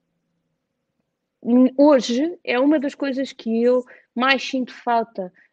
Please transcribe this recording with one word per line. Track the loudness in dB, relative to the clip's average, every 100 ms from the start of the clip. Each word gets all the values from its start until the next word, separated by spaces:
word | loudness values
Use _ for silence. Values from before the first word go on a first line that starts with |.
| _ _ _ _ _ _ _ _ _ _ _ _ _ _ 0 2 2 4
hoje | 4 4 2 -4 -4 -6
é | -6 0
uma | 2 0
das | -2
coisas | -6 -6 -6 -8
que | -8 -6 0
eu | 0 0 -4 -14 _
mais | -4 0 0
sinto | -2 -6 -8
falta, | -8 -4 -4 -4 -10 -14 -16 _